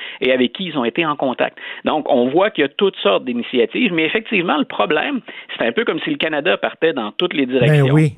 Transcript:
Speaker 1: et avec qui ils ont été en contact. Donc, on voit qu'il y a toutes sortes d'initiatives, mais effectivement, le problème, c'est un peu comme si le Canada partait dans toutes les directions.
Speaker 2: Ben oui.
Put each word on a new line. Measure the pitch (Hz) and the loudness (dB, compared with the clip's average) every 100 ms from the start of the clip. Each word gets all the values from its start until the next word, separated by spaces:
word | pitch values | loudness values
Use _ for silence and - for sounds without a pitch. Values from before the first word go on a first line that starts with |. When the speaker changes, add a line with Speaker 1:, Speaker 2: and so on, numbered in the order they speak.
| - - | -14 -4
Speaker 1:
et | - | 0
avec | 131 123 | 2 0
qui | - 185 | -2 -6
ils | 147 | -4
ont | |
été | 117 170 | -2 -2
en | 160 - | -2 -2
contact. | 135 120 127 - - - | -2 -2 -4 -4 -16 -8
Donc, | - 156 - | -2 -2 2
on | 127 127 | 2 4
voit | 160 208 | 2 2
qu'il | 185 | 2
y | |
a | 139 | -2
toutes | - 196 - | 0 0 2
sortes | 202 185 | 0 0
d'initiatives, | 127 120 - 123 110 - 247 | 0 -4 -2 2 2 2 0
mais | 165 | 0
effectivement, | 156 220 220 202 170 151 | 0 -2 -2 -2 0 0
le | |
problème, | - - 202 151 - 262 - - - - | -2 -2 0 0 -2 -4 -8 -16 -12 -4
c'est | 117 | -2
un | |
peu | - | 0
comme | 233 165 | -2 -2
si | 175 | -4
le | 147 | -2
Canada | 160 147 147 - | -2 0 0 0
partait | 113 - 160 | -2 0 0
dans | 143 110 | 0 -4
toutes | - 175 | -4 -2
les | 151 127 | 0 0
directions. | 131 131 147 135 | 2 4 4 4
Speaker 2:
Ben | |
oui. | 151 156 | 4 4